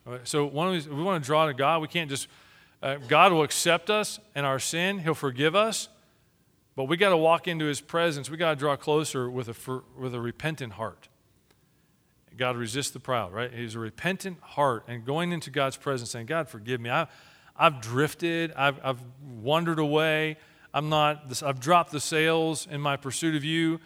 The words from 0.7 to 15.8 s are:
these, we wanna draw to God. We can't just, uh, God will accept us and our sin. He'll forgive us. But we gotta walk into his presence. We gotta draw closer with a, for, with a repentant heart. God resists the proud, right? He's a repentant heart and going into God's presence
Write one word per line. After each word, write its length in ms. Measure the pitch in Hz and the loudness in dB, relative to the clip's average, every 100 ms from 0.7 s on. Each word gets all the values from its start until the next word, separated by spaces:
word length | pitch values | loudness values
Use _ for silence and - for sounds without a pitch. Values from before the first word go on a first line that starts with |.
these, 160 | 180 151 | -2 -4
we 120 | 143 | -4
wanna 180 | 180 180 | -2 -2
draw 260 | 131 151 156 | 2 4 4
to 80 | |
God. 260 | 131 139 165 | 2 2 2
We 80 | 156 | 0
can't 220 | 175 156 | -4 -2
just, 180 | 135 - - - - _ - | -4 -6 -14 -20 -20 _ -8
uh, 140 | 123 143 123 | -6 -6 4
God 240 | 151 190 | 8 10
will 120 | 165 | 8
accept 440 | 147 - 170 170 185 | 4 2 2 2 2
us 320 | 214 208 - - | 0 0 -6 -12
and 100 | 143 | -4
our 140 | 143 135 | 0 0
sin. 400 | - 165 185 202 | -2 -2 -2 -2
He'll 160 | 160 | -2
forgive 420 | 151 143 123 151 185 | -2 -2 2 2 4
us. 320 | 220 208 - _ _ _ _ _ _ _ _ - | 2 0 -8 _ _ _ _ _ _ _ _ -6
But 80 | |
we 120 | 135 170 | -2 2
gotta 200 | 202 170 | 4 6
walk 320 | 160 165 180 | 6 4 2
into 180 | 165 151 | -2 -2
his 140 | 143 | -4
presence. 500 | - 170 170 147 135 | -4 0 0 -2 -8
We 60 | 160 | -2
gotta 200 | 170 147 | 0 0
draw 200 | 147 139 | 0 0
closer 520 | - 151 151 135 123 | 2 0 0 -4 -4
with 200 | 127 117 | -4 -8
a, 60 | |
for, 280 | 113 - 127 - - | -10 -8 -8 -10 -10
with 160 | 131 | -8
a 60 | 123 | -6
repentant 540 | 117 - 156 160 120 | -6 -6 -6 -6 -10
heart. 340 | 98 107 85 - _ _ _ _ _ _ _ _ _ _ _ _ 117 | -8 -10 -10 -20 _ _ _ _ _ _ _ _ _ _ _ _ -4
God 200 | 127 120 | -4 -2
resists 340 | 117 123 139 | -4 -4 -6
the 100 | 127 | -8
proud, 320 | - 123 95 | -4 -2 -2
right? 200 | 98 123 | -6 -8
He's 220 | 117 120 | -8 -10
a 40 | 113 | -8
repentant 600 | 113 - 170 190 196 170 | -10 -6 -6 -4 -8 -12
heart 440 | - - 143 110 - | -10 0 0 0 -6
and 180 | 120 | -10
going 280 | 113 151 175 | -4 -2 -2
into 180 | 170 - | -4 -4
God's 260 | 139 135 | -2 -2
presence 340 | - | -2